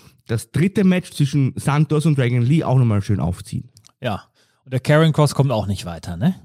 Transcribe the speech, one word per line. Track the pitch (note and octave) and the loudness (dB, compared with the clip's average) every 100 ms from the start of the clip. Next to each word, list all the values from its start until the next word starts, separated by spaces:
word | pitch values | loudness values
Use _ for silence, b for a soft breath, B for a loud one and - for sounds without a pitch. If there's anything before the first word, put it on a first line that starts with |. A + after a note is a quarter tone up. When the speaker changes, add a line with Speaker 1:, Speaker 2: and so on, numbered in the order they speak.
| B B - | B B -6
Speaker 1:
das | A2 - | -6 -4
dritte | B2 F#3 - | -2 0 2
Match | F#3+ F3+ - | 2 2 -2
zwischen | - C#3+ D3 C3 C#3 | -2 -2 0 -2 -2
Santos | - C#3+ D3+ D3+ D#3+ | -2 0 2 0 0
und | C#3 | 0
Dragon | A#2+ B2 | 0 0
Lee | A#2+ D#3+ | 2 0
auch | - C3 | 2 2
noch | |
mal | B2 G#2 | 2 2
schön | G2 G2+ | 0 -2
aufziehen. | E2 F2 - - - _ _ _ | -2 -6 -8 -10 -10 _ _ _
Speaker 2:
Ja. | B2 G#2 - _ _ _ | -8 -8 -10 _ _ _
Und | - | -8
der | B2+ | -4
Karrion | - D3+ E3 | 2 4 4
Kross | D3+ D3 | 2 2
kommt | - C#3 | 2 0
auch | A2+ G2 | 0 -2
nicht | G2 | -4
weiter, | - E2 - E2+ | -8 -12 -10 -4
ne? | C3 F#3 | -2 -2